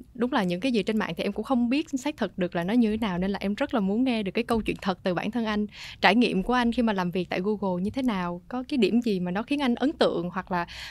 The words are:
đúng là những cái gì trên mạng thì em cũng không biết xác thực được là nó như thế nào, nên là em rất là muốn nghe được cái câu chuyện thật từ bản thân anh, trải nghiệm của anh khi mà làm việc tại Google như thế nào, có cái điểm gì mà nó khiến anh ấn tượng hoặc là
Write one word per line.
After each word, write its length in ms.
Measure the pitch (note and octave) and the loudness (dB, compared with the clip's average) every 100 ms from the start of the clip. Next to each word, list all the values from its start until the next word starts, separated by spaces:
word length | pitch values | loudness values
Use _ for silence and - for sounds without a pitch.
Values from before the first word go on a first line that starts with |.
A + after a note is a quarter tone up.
| - | -14
đúng 180 | - B3 | -4 0
là 120 | C#4 | 2
những 160 | F3+ F3 | 0 0
cái 120 | C4+ | 0
gì 100 | A#3 | 0
trên 160 | F#3 A3 | 2 0
mạng 160 | F3+ E3 | 0 -2
thì 80 | |
em 80 | G3 | -4
cũng 120 | G3+ | -2
không 240 | A3 B3+ A#3+ | 0 2 2
biết 180 | C#4 D#4+ C4 | 0 0 -4
xác 180 | D4 D4+ | -4 -2
thực 220 | G3 - | -4 -2
được 180 | F3 F3 | -2 -2
là 80 | |
nó 80 | E3+ | 0
như 180 | B3 A3 | 4 4
thế 60 | A3 | 2
nào, 220 | A3 F3 | -2 0
nên 120 | G3 | -2
là 80 | F#3+ | -2
em 160 | G3 | -2
rất 200 | G3+ C#4 | -2 0
là 60 | B3 | 0
muốn 240 | F#3+ A3 | 0 2
nghe 180 | C4 A3+ | 2 0
được 100 | G3 | -2
cái 120 | A3 | -2
câu 180 | A#3+ A3+ | 0 0
chuyện 140 | G#3 - | -2 -4
thật 160 | G3 F3+ | -2 -2
từ 120 | F#3+ | 0
bản 160 | E3+ G#3 | -2 -2
thân 140 | A#3+ | -2
anh, 220 | A3 G#3 G#3 - - - | -2 -2 -2 -6 -16 2
trải 140 | F3+ | 4
nghiệm 280 | A3 A3 F3+ | 6 4 2
của 100 | F#3+ | 0
anh 200 | B3 A#3 | 2 2
khi 100 | A#3 | 2
mà 100 | A3+ | 0
làm 180 | G3 F3+ | 2 0
việc 160 | F#3 F3 | -2 -2
tại 100 | - | -2
Google 420 | F#3+ G#3 G3 F3+ | -2 -2 -2 -2
như 80 | G3 | -4
thế 120 | C4+ | -2
nào, 400 | B3+ G3 F3 F3 - | 0 0 -2 -4 -8
có 160 | B3 C4 | -8 -4
cái 100 | D4 | 2
điểm 220 | F#3+ A#3 | 4 4
gì 180 | A#3+ F#3+ | 2 0
mà 100 | F3+ | -2
nó 120 | F#3 | -4
khiến 180 | A#3+ D4 | -2 0
anh 140 | C4+ | 0
ấn 180 | A#3 C4+ | 2 0
tượng 380 | - G3 F3 F3 | 2 2 2 -4
hoặc 220 | F#3 - | -6 -4
là 140 | F3+ E3+ - - | -4 -4 -8 -14